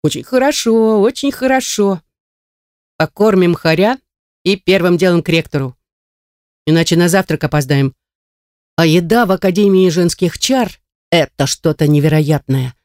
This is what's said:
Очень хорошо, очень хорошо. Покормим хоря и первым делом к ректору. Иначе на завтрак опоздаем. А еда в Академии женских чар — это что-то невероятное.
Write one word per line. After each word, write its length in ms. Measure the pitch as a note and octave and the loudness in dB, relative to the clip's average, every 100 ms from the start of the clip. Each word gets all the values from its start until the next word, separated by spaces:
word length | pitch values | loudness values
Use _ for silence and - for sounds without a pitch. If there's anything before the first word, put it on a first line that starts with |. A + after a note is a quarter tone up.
Очень 200 | D3+ C#3+ | -4 -6
хорошо, 760 | A#2 B3+ C4+ D4 A#3 A3+ A3 G#3+ | -4 0 0 -2 0 0 2 2
очень 320 | G#3 - C#4 | 0 -2 -6
хорошо. 680 | - C4 C4 B3+ - G3+ F3+ _ _ _ _ _ _ _ _ _ _ | -4 -2 -2 -2 -2 -2 -2 _ _ _ _ _ _ _ _ _ _
Покормим 560 | D#3 - G#3+ F#3+ F3 | -6 0 2 2 2
хоря 460 | E3+ E3 D#3+ G#3 C4 _ _ _ _ | 0 0 0 0 -2 _ _ _ _
и 140 | F3+ G3 | -2 -2
первым 400 | - F#3+ F3+ F3 | 0 0 2 0
делом 260 | F#3 F3 | 2 0
к 60 | E3+ | 0
ректору. 480 | E3 D#3+ D3 C3+ - _ _ _ _ _ _ _ _ - | -4 -2 -6 -6 -12 _ _ _ _ _ _ _ _ -2
Иначе 320 | E3 E3 E3+ | 0 2 2
на 100 | F3 | 2
завтрак 360 | F#3+ F#3 D#3 D3+ | 0 -2 -4 -2
опоздаем. 500 | D3+ C3+ C#3+ C3+ - _ _ _ _ _ _ _ - | -4 0 -2 -2 -6 _ _ _ _ _ _ _ -2
А 100 | E3 | 2
еда 400 | E3 E3+ A3+ A3 | 2 2 0 0
в 60 | |
Академии 560 | F#3+ F#3+ F3+ G3+ F#3 F#3 | 0 0 0 2 4 2
женских 500 | E3 F3+ - F3 - | 0 -2 -2 -4 -4
чар — 420 | - C4 A3 - _ _ _ | -4 -2 -2 -8 _ _ _
это 340 | E3+ C#3 _ C3+ | -2 -2 _ -4
что-то 420 | - D#3+ D3+ D3+ | -2 -4 0 2
невероятное. 880 | D3 D#3 D#3 D3 D3+ - C3+ B2+ - | 2 2 0 0 -2 -2 -4 -4 -10